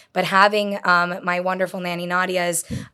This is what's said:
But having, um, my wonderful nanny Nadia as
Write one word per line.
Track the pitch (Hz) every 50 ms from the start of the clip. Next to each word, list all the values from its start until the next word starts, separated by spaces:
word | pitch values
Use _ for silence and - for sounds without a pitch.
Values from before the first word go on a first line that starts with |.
| - _
But | - 185 175
having, | 156 196 190 202 208 214 208 208 202 202 202 -
um, | 180 175 175 175 175 175 190 185
my | 180 180 180
wonderful | 180 185 185 185 185 180 - 190
nanny | 180 175 175 175 175
Nadia | 175 180 180 185 185 180 180
as | 175 175 170 170 - - - - - -